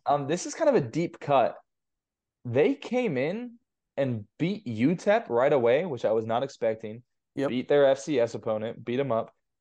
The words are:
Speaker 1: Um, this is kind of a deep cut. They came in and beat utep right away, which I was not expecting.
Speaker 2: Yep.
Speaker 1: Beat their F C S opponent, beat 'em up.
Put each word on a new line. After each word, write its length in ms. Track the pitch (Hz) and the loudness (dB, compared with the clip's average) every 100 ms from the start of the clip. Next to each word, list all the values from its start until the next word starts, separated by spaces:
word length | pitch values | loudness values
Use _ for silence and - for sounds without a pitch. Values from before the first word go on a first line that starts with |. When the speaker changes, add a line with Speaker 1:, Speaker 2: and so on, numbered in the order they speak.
| - | -2
Speaker 1:
Um, 200 | 143 135 | -2 -2
this 200 | 175 302 | -4 -6
is 80 | |
kind 140 | - 320 | -2 2
of 80 | 220 | 2
a 40 | |
deep 380 | 120 143 127 - | 0 -4 -6 -6
cut. 380 | - 135 104 - _ _ _ _ _ _ _ _ | 0 2 2 -2 _ _ _ _ _ _ _ _
They 300 | 127 120 196 | -2 2 2
came 420 | 269 - 247 233 127 | 0 -4 -2 -2 -2
in 380 | 147 214 247 233 _ _ _ - | -4 -4 -10 -18 _ _ _ -4
and 280 | 135 117 - - | -4 -4 -8 -4
beat 280 | 165 208 123 | -4 -4 -6
utep 600 | 110 135 175 208 220 233 | 0 2 2 2 0 0
right 240 | 117 139 | 2 4
away, 320 | 143 117 135 | 4 4 2
which 200 | 185 120 | 0 -2
I 80 | 104 | 0
was 140 | 110 113 | 0 0
not 160 | 117 | -2
expecting. 600 | 135 - 113 110 107 113 - _ _ | -4 -4 -4 -4 -8 -14 -20 _ _
Speaker 2:
Yep. 140 | - 135 | -6 -4
Speaker 1:
Beat 180 | 123 - | -2 2
their 180 | 143 139 | 4 4
F 120 | 135 | 2
C 200 | - 131 | 0 0
S 160 | 117 | 0
opponent, 500 | 113 117 110 113 - | -2 -4 -4 -6 -8
beat 140 | 113 123 | -4 -2
'em 140 | 131 | -2
up. 200 | 113 - _ _ _ | -2 -4 _ _ _